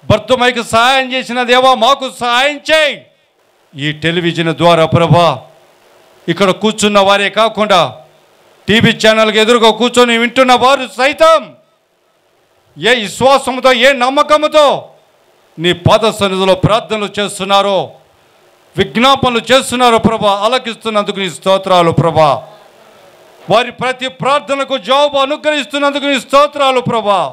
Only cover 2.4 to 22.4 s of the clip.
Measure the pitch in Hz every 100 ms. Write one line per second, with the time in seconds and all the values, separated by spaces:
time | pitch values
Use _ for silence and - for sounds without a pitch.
2.4 | 277 285 285 311 302 208 127 _ _ _
3.4 | _ _ _ 147 147 151 160 170 170 170
4.4 | 165 143 165 165 160 175 170 160 170 131
5.4 | - _ _ _ _ _ _ _ - 170
6.4 | 196 180 214 214 208 208 196 202 202 190
7.4 | 220 220 208 190 143 110 - _ _ _
8.4 | _ _ - 214 233 220 220 220 220 214
9.4 | 214 240 220 214 240 240 247 233 233 240
10.4 | 262 247 247 269 247 - 262 294 320 320
11.4 | 208 131 _ _ _ _ _ _ _ _
12.4 | _ _ _ - 180 247 202 151 175 -
13.4 | 254 262 262 247 247 262 247 285 294 302
14.4 | 302 302 285 180 - _ _ _ _ _
15.4 | _ - 170 170 165 208 220 - 196 185
16.4 | 190 185 - 214 226 214 202 - 202 -
17.4 | 190 196 196 196 139 - _ _ _ _
18.4 | _ _ _ - 190 143 262 262 254 233
19.4 | 226 262 - 247 247 226 226 226 208 196
20.4 | 208 254 233 220 220 220 196 180 190 147
21.4 | 190 190 196 180 170 165 165 156 156 120